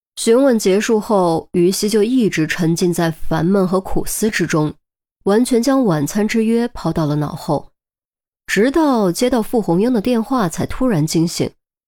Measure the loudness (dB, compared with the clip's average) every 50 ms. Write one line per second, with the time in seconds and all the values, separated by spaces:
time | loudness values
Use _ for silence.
0 | _ _ _ -2 0 2 4 4 4 4 2 2 2 2 0 2 2 0 0 0
1 | 0 0 0 2 2 2 0 -2 -4 -2 0 2 2 2 2 0 -2 0 0 0
2 | 0 2 2 2 2 2 0 -2 -2 -2 -2 -2 -2 0 0 0 0 0 0 0
3 | -2 -2 -2 -2 -2 -2 0 0 0 0 2 0 0 0 -2 -2 -2 -2 -2 -2
4 | -2 -4 -4 -4 -2 -2 -2 -2 -2 0 0 0 0 -2 -4 _ _ _ _ _
5 | _ _ _ _ -2 0 2 2 2 2 0 0 2 2 2 2 2 2 0 0
6 | -2 -2 -2 -2 -2 0 0 0 0 2 0 0 -2 -4 -6 -6 -6 -4 -2 -2
7 | -2 -2 -2 -2 -4 -6 -8 -8 -6 -4 -4 -4 -6 -10 _ _ _ _ _ _
8 | _ _ _ _ _ _ _ _ _ -4 0 2 2 2 2 2 2 2 2 2
9 | 2 0 0 0 0 0 0 0 -2 0 -2 -2 0 0 2 2 2 2 0 0
10 | 0 0 0 -2 -2 -2 -2 -2 -2 -2 -2 -4 -6 -4 -4 -2 0 0 0 0
11 | 0 0 0 0 0 0 -2 -4 -6 -6 -8 _ _ _ _ _ _